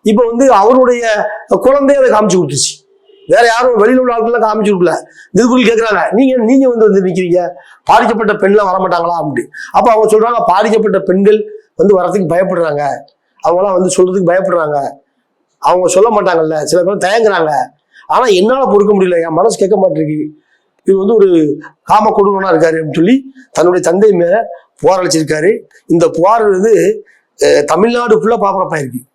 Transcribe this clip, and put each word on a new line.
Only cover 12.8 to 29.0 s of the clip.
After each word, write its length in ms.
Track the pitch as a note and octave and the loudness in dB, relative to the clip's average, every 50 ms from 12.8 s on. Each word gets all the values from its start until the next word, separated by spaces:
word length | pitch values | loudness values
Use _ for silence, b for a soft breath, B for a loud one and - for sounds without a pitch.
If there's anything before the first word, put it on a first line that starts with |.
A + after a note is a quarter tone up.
| D3 C#3 C3 A#2 - _ _ _ _ _ _ _ - D#3 | -4 -6 -6 -8 -14 _ _ _ _ _ _ _ -2 0
அவங்களாம் 300 | E3+ F3+ G3 G3+ F#3 F3+ | 0 0 0 0 0 0
வந்து 100 | F#3 F3+ E3+ | -2 0 2
சொல்றதுக்கு 280 | - F3+ F3+ F#3 G3+ F#3 | 0 0 0 0 -2 0
பயப்படுறாங்க, 680 | E3 F3 F#3+ F#3+ F#3 F3 E3+ D#3+ D3+ D3 C#3+ C#3 - - _ _ _ _ _ _ _ _ _ _ _ _ | 0 0 0 0 -2 -2 -2 -2 -2 -4 -4 -6 -6 -10 _ _ _ _ _ _ _ _ _ _ _ _
அவங்க 300 | _ - D3+ E3+ F3+ F3+ | _ 0 0 0 2 0
சொல்ல 340 | E3+ F3 F#3 G#3 A#3 A3 G#3 | 2 2 2 2 2 2 0
மாட்டாங்கல்ல, 420 | G3 F#3 F3 E3 D#3+ D#3 D#3+ D3+ D3 | 0 0 -2 -2 -2 -2 -4 -6 -4
சில 200 | - D#3+ F3+ E3+ | -2 -2 0 0
பேர் 280 | F#3 G#3 F3 F3+ F#3 | -2 -2 -2 -2 -2
தயங்குறாங்க, 400 | G#3 A#3 A3 G#3+ G3 F3 D#3+ D#3 D3 C3 - - _ _ _ b b b b | 0 0 0 0 0 0 -2 -2 -2 -4 -4 -6 _ _ _ b b b b
ஆனா 180 | b - G3+ B3+ | b -2 0 2
என்னால 400 | A#3+ G3 F3+ F#3+ A3+ C4 C#4 C4 | 2 2 2 2 0 0 0 0
பொறுக்க 280 | - G3+ G3+ G3+ G#3 G#3 | 0 2 2 2 2 2
முடியல, 280 | F#3+ F#3+ F3+ F3 E3+ | 2 0 0 0 -2
என் 120 | E3 E3 D#3 | -2 -2 -2
மனசு 240 | E3 F#3+ A3+ G3 | 0 0 0 0
கேட்க 200 | - G3+ F#3 - | -2 -2 0 0
மாட்டேங்குது, 520 | - F#3+ F3+ D3+ D#3 D#3+ D3+ D3+ D3+ D3+ D3+ - _ _ _ _ _ _ _ _ _ _ | 0 0 0 -2 -2 -4 -4 -6 -6 -8 -10 -12 _ _ _ _ _ _ _ _ _ _
இது 140 | - G3 | 0 0
வந்து 180 | F#3+ G3 G#3 A#3 | 0 2 0 2
ஒரு 460 | G#3+ G3+ F#3+ F3 E3 D#3 D3 D3 D3+ B B B _ _ | 2 4 4 4 2 0 0 -4 -6 B B B _ _
காம 260 | - F3+ G#3+ G#3+ A3 | 0 0 2 2 0
கொடுவனா 440 | F#3 G#3 G3 G#3 G3+ F#3+ F#3+ F#3+ E3+ | -2 -2 -2 -2 -2 -2 -2 -2 0
இருக்காரு" 300 | D#3 E3 E3 D#3+ D#3+ D#3+ | 0 0 0 0 -4 -6
அப்படின்னு 120 | D3+ C3+ | -6 -2
சொல்லி 280 | - E3 G#3 C4 C4+ - B B B B B | -2 2 2 2 0 -2 B B B B B
தன்னுடைய 380 | _ C#3 D#3+ F3+ F3+ F3 - E3 | _ -2 0 0 0 0 -2 0
தந்தை 220 | E3+ G3 G#3+ G#3+ | 0 2 2 2
மேல 340 | G3 E3+ E3+ E3+ F#3+ A3+ A3 - B B B B _ _ | 2 2 0 0 0 -2 -2 -6 B B B B _ _
புகார் 180 | D3 D#3+ F#3 F#3 | 0 0 0 0
அளிச்சிருக்காரு. 580 | F3+ F3 F3 D#3+ D#3 C#3+ D#3 D#3 D#3 F#3+ A#3 - - b b b b | -2 -2 -2 -2 -2 -2 -4 0 0 -2 -2 -2 -8 b b b b
இந்த 240 | - D#3 E3+ E3 D#3+ | -2 0 2 2 0
புகார் 340 | E3 D#3+ E3 G3 A3 A#3 G#3+ G#3 | 0 0 0 2 2 2 2 0
வந்து, 240 | F#3+ F#3 G3 A3+ G#3+ F3 E3 G3 A3 - b b b b b b _ - | 0 0 2 2 2 2 2 0 -2 -4 b b b b b b _ -2
அஹ், 240 | - C#3+ C#3+ C#3+ C#3+ | 0 2 2 2 2
தமிழ்நாடு 520 | - D#3 E3+ G#3 A#3 A#3+ A#3+ A#3+ A#3 A3 | 0 0 0 0 0 0 -2 0 0 0
ஃபுல்லா 200 | G#3+ - A3 A#3 A3+ | 2 2 -2 -2 0
பாப்பரப்பாயிருக்கு. 600 | G#3 G3 F#3+ F#3+ F#3 D3+ E3 D#3 C#3 B2+ A2+ B2+ | -2 -2 -2 -2 -4 -4 -6 -8 -8 -8 -10 -12